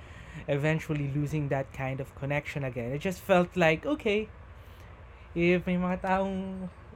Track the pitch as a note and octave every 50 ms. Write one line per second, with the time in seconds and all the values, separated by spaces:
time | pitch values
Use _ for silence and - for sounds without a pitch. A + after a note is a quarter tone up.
0 | - - - - - - - D#3 - - C#3+ C#3+ C#3+ D#3 D#3+ D#3 - - D#3 D3
1 | C#3+ C3+ C3+ D3 D3 C#3 D#3 D3+ C#3+ C#3 D3 C3+ C3+ - - - C3+ C3 C3+ C3+
2 | C3+ - - - C#3 C#3 C#3+ D3 - - - D3+ C#3 C3 A#2+ B2+ A#2 A#2+ C#3 D3
3 | - G3 F3+ - - - F#3+ F3+ F3+ F3+ - F3+ E3+ D#3+ D#3+ D#3 - C#4 D4+ -
4 | - A3 G3+ G#3+ G#3+ - - - - - - - - - - - - - - -
5 | - - - - - - - E3+ E3+ F3 F3+ F3 E3+ F#3 F3+ F3+ F3+ F3+ F#3 F#3
6 | F#3+ F#3 F#3 G3 G3 G3 F#3+ F#3+ F#3+ F#3+ F#3+ F#3 F#3 F3 - - - - -